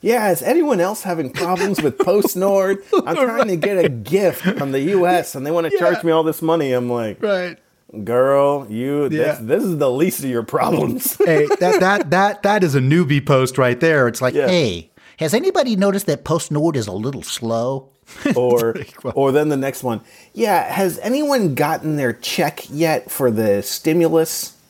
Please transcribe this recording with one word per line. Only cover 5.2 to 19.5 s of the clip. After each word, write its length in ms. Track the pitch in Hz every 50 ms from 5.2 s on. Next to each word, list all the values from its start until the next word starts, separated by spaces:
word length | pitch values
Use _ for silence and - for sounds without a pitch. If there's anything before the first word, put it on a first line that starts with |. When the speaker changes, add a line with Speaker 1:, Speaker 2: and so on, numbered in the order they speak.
| 170 - -
Speaker 1:
and 100 | 143 131
they 60 | 127
wanna 180 | 165 170 165 160 392
Speaker 2:
Yeah. 60 | 403
Speaker 1:
charge 240 | 170 - 180 160 -
me 80 | 165
all 120 | 160 160 160
this 180 | 160 156 -
money." 300 | 165 160 165 170 151 135
I'm 180 | 127 123 123 120
like, 320 | 120 120 117 107 98 -
Speaker 2:
Right. 360 | - 208 202 185 180 180 - _ _ _ _ _ _ _ - 107 104
Speaker 1:
"Girl, 640 | 101 117 123 131 135 139 139 139 143 143 143 135 101
you, 340 | 107 113 123 135 143 147 147 135
Speaker 2:
Yeah. 220 | 151 151 160 156 147
Speaker 1:
this, 60 | -
this 220 | 113 110 143 196 269
is 140 | 202 170 147
the 140 | 143 135
least 280 | 123 135 156 185 - - -
of 60 | 135
your 140 | 127 117 113
problems." 760 | - - 147 120 - 180 - - - - 262 - - - -
<laughs> 40 | 403
Speaker 2:
Hey, 220 | - - - 453 440 403 -
that, 200 | - - 440 359
that, 300 | 185 185 196 - - 151
that, 320 | 170 180 196 208 202 - -
that 200 | 202 208 214 185
is 100 | 165 135
a 40 | 139
newbie 440 | 127 131 147 175 180 131 147 143 -
post 320 | - 143 131 131 127 131 -
right 200 | 131 123 120 123
there. 280 | 165 165 156 147 131 120
It's 140 | 107 - 127
like, 100 | 123 127
Speaker 1:
Yeah. 140 | 143 - -
Speaker 2:
"Hey, 420 | 180 175 151 113 90 85 78 _ _ _ _ - _ -
has 160 | 160 156 160
anybody 400 | 233 330 381 370 370 285 254 220
noticed 320 | 185 196 202 190 196 196 -
that 180 | 147 - -
PostNord 500 | - 151 165 - - 151 147 151 170 156 135
is 100 | 110 101
a 60 | 90
little 280 | 98 107 107 - -
slow?" 680 | - - - - 120 113 113 113 117 127 135 135 - _ _ _ _ _ - - -
<laughs> 100 | 294 214
Speaker 1:
Or, 380 | 123 123 123 120 120 117 117 113
Speaker 2:
Like, 260 | - 113 - - - -
well 100 | 127 110
Speaker 1:
or 160 | 135 139 135
then 160 | 131 147 151
the 60 | 151